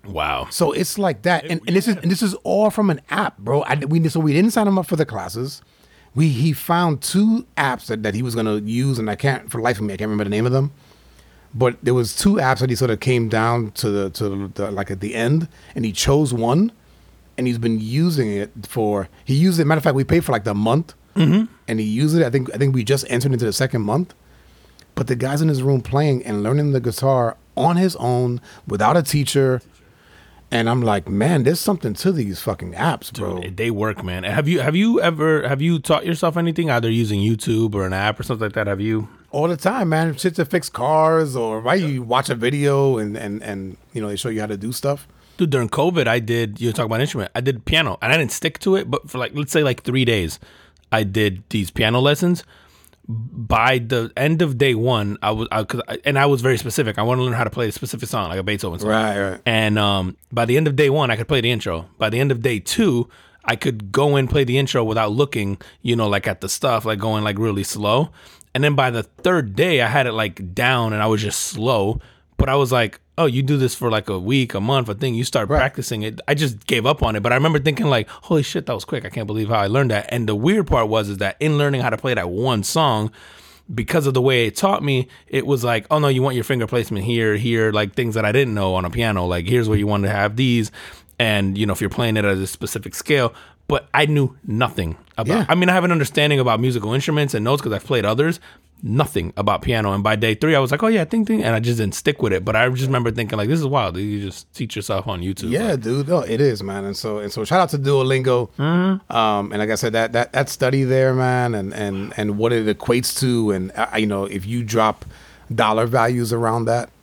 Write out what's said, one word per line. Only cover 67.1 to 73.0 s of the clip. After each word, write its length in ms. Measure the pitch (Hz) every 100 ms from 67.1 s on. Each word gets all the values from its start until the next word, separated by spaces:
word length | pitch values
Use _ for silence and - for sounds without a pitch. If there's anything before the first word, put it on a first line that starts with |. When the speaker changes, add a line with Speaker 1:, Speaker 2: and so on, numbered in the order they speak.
| 107
Speaker 1:
like, 140 | 107 101
really 260 | 113 101
slow. 460 | 95 104 104 120 156 - - - -
And 80 | 127
then 120 | 147 143
by 140 | 127
the 120 | 117
third 540 | - - 180 180 113 98
day, 240 | 180 147
I 80 | 113
had 180 | 143 123
it, 60 |
like, 420 | 110 107 95 92
down, 380 | 95 123 127 113
and 100 | 107
I 40 | 107
was 160 | 107
just 180 | 107 -
slow. 600 | - - 113 117 98 113 - _ _ -
But 140 | 131
I 40 | 139
was 140 | 131
like, 300 | 123 110 -